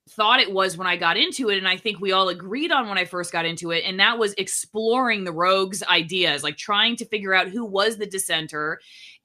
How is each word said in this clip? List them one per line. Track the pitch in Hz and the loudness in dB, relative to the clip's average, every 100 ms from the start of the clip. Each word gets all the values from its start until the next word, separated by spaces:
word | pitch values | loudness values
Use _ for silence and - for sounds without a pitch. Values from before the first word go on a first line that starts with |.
| _ | _
thought | - 214 254 | 0 2 4
it | 214 | 2
was | 190 185 165 | 0 0 0
when | 185 | -2
I | 175 | 2
got | 170 180 | 2 2
into | 330 262 226 | 0 0 0
it. | 196 | 2
And | 190 | 0
I | 185 | 0
think | 220 170 | -2 -2
we | 190 | 2
all | 190 185 | 2 2
agreed | 175 180 240 330 | -2 -6 -6 0
on | 294 220 | 0 0
when | 196 | -2
I | 175 | -2
first | 180 170 | -4 -4
got | 170 165 | -4 -4
into | 165 170 | -4 -4
it. | 170 190 | -2 -2
And | 190 | 2
that | 202 233 | 2 4
was | 208 | 0
exploring | 202 190 - - 214 220 247 247 214 | -2 -4 -6 -6 -2 2 2 2 0
the | 180 | -2
rogues' | 160 180 190 190 190 | 0 2 4 2 -2
ideas, | - 175 165 185 170 143 | 2 2 2 0 2 0
like | 151 151 | -4 -6
trying | - 208 226 233 | -2 2 2 0
to | 226 | -4
figure | 214 196 190 | -6 2 2
out | 185 | 2
who | 208 | -4
was | 226 190 220 208 | -2 0 0 0
the | 208 | -6
dissenter | 190 185 165 156 151 151 175 - - - - | -6 -2 -2 -2 -6 -6 -6 -12 -20 -20 -6